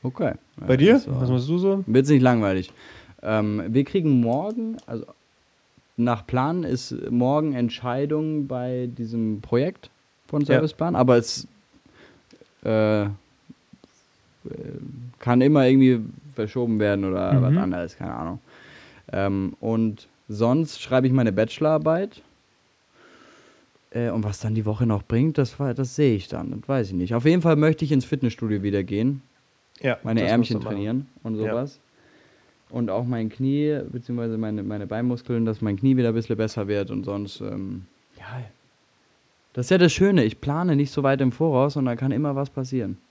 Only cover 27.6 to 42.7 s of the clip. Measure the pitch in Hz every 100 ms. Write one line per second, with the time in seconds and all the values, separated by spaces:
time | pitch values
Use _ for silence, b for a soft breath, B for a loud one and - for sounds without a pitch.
27.6 | 156 156 151 143 123 139 123 - 113 104
28.6 | 98 101 92 98 120 139 _ _ _ _
29.6 | _ _ 131 120 113 113 92 113 117 110
30.6 | 110 101 101 123 139 _ 117 107 110 113
31.6 | 143 - _ b b b b b b b
32.6 | _ 123 113 95 120 120 110 - 131 139
33.6 | 151 147 - 127 - 120 117 110 110 107
34.6 | 101 104 101 107 123 120 - 117 113 107
35.6 | 107 101 135 131 117 113 107 110 110 -
36.6 | 101 104 98 107 98 101 101 - 104 104
37.6 | 98 95 95 _ _ - 101 123 113 _
38.6 | _ _ _ _ _ _ _ _ _ -
39.6 | 120 185 175 - 196 190 110 - - 147
40.6 | 180 143 143 - 135 139 135 - 160 131
41.6 | 139 143 131 120 131 127 147 135 139 -
42.6 | 131